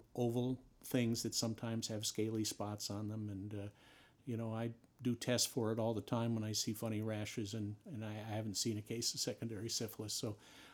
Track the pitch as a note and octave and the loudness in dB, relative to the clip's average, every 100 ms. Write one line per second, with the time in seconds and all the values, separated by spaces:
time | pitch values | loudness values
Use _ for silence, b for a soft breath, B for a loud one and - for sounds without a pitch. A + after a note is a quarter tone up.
0 | - - A#2+ A#2+ B2 B2+ - - - C3 | -8 0 2 4 2 0 -6 -18 0 4
1 | A#2 A#2+ A2+ - A#2 A2+ A#2 A2+ - A2 | 4 4 0 0 0 0 -2 -2 -2 -2
2 | A2 - A2 A2 G#2+ - G#2 G#2 - G2+ | -2 0 2 2 0 0 -4 -4 -4 -2
3 | G#2+ A2 G#2 G2 G#2 G#2 G#2 b b b | -2 -2 -4 -4 -4 -6 -8 b b b
4 | b b - A2+ A2+ A2+ A#2 A#2 - - | b b -4 -2 -2 0 -2 -4 -16 -4
5 | B2 A#2 - A#2+ - - A2 A2+ A2+ G#2+ | 0 0 4 4 4 2 2 4 4 2
6 | - A#2+ A#2 A2+ G#2+ G#2+ - G#2+ A2+ G#2+ | 2 2 4 2 2 0 0 0 0 0
7 | A2 G#2+ G#2+ - G2+ A2 G#2 G#2 G#3 A#2+ | 0 0 -2 -4 -4 -2 -4 -4 -8 -8
8 | A2 G#2+ A2 G#2+ A2 F#2+ A#2+ G#2+ G#2 A#2 | -6 -6 -4 -2 -2 0 0 0 -2 -2
9 | A2+ - - A2 A#2 A2 A2+ - A2+ - | -2 0 -2 -2 -4 -4 -2 -2 -2 -4
10 | G#2+ - A#2 G#2 B B B | -4 -2 -2 -4 B B B